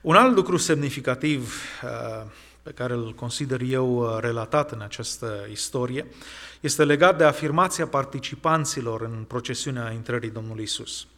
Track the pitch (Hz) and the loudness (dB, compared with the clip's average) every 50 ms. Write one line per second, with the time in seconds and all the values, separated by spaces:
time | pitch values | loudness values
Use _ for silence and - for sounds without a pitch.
0 | - 151 165 202 247 254 240 196 180 185 180 165 - - 160 147 143 139 - 139 | 4 8 8 8 10 10 6 6 4 4 2 0 4 2 2 2 2 -2 -4 -2
1 | 123 131 127 127 - 151 151 135 120 110 - - - - - - - 123 117 117 | -2 -2 -2 0 0 0 0 0 -4 -8 -8 -10 -10 -12 -12 -10 -10 -8 -8 -8
2 | 117 113 113 110 110 104 - - - - _ _ _ - - - 123 123 123 120 | -8 -8 -8 -10 -12 -14 -18 -20 -20 -20 _ _ _ -16 -8 -6 -4 -2 -2 -2
3 | 117 113 117 - 123 120 - - 147 131 131 123 123 127 131 131 131 127 123 120 | -4 -6 -8 -8 -8 -6 -4 -4 -2 -2 -2 -2 0 0 2 2 4 4 4 2
4 | 120 113 113 110 110 120 117 117 110 - - 151 143 143 - 110 104 98 - - | 2 0 0 0 -2 -2 -2 -2 -2 0 0 0 0 0 -6 -10 -10 -10 -10 -8
5 | 113 - - - 123 113 107 101 101 107 107 - - - - 135 123 123 127 139 | -8 -8 -8 -8 -8 -8 -8 -8 -10 -10 -8 -8 -8 -4 -2 -2 -2 -2 -4 -8
6 | 151 - - - - - - - - - - - - 143 - - 151 143 147 147 | -8 -10 -18 -20 -18 -18 -16 -16 -18 -18 -16 -6 -4 -2 2 4 4 4 6 8
7 | 175 185 185 151 160 151 139 - 156 147 143 170 185 180 - - 165 - - 139 | 8 6 8 8 6 6 6 2 -2 0 2 2 2 2 0 -4 -4 -2 0 -2
8 | 131 131 - 135 - - 143 - - 165 160 160 147 - - 139 120 117 113 110 | -2 -2 -8 -10 -8 -8 -12 -4 0 0 2 2 0 -2 -4 -4 -4 -4 -4 -4
9 | 113 113 113 110 110 - 120 123 - - 127 - - 143 131 123 117 113 113 113 | -6 -6 -8 -10 -10 -6 -6 -6 -6 -4 -6 -6 -4 -6 -4 -4 -6 -6 -8 -8
10 | 110 - 120 120 117 113 107 113 110 113 110 110 107 101 - - 104 - - - | -6 -4 -4 -4 -4 -4 -8 -8 -10 -8 -8 -8 -6 -6 -6 -6 -6 -10 -10 -12
11 | - _ _ | -12 _ _